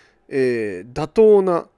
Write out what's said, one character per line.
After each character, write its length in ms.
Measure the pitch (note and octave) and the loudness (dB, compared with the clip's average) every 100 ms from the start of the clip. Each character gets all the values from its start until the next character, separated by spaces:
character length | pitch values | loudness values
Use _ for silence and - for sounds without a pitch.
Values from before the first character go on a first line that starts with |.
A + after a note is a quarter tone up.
| _ _ _ | _ _ _
え 560 | C#3 C3 A#2+ G#2+ F2+ G#2+ | -4 -4 -4 -6 -10 -14
ー、 60 | |
妥 140 | B2+ D#3 | -12 -4
当 360 | - A3 G#3 | 2 4 4
な 260 | F#3+ E3+ - | 2 -4 -6